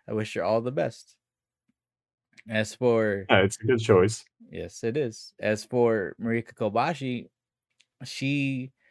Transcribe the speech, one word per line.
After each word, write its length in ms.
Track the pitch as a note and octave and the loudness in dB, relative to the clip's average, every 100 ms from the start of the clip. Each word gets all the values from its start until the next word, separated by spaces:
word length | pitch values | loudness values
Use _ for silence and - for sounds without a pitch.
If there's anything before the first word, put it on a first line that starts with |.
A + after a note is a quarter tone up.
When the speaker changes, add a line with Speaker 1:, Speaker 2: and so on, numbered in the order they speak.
| - | -8
Speaker 1:
I 40 | |
wish 200 | A2 G#2+ | -6 -4
her 80 | - | -4
all 180 | F2+ A2+ | 0 0
the 120 | A#2+ | 0
best. 420 | D3 C#3 - - _ _ _ _ _ _ _ _ _ _ _ _ _ - | -2 -4 -6 -16 _ _ _ _ _ _ _ _ _ _ _ _ _ -4
As 260 | A2 G#2+ | -2 -2
for 520 | - B2 A2+ A2 G2 G2 | 0 2 4 2 -2 2
Speaker 2:
Yeah, 120 | G#2+ | 4
it's 160 | G2 - | 4 2
a 40 | B2 | 0
good 140 | B2 | 2
choice. 440 | A2+ G2 G2 A2 - _ - | 6 6 6 2 -12 _ -16
Speaker 1:
Yes, 320 | F2 E2+ - | -12 -12 -8
it 140 | A#2 C#3 | -6 -4
is. 380 | B2+ A2+ - - | -4 -6 -18 -6
As 260 | G#2 G#2+ | -2 -2
for 520 | - B2 A#2 A2 F2 - | -2 2 2 2 -2 -6
Marika 340 | A#2 A#2 - | -4 -4 -4
Kobashi, 720 | - A2 G#2+ C#3+ D3+ C3 B2 - _ _ _ _ _ _ _ | -6 -2 0 -2 -2 -6 -8 -10 _ _ _ _ _ _ _
she, 680 | C3 - C3+ C#3+ C#3 C3 C3 - _ | -16 -6 -4 -2 -2 -4 -8 -14 _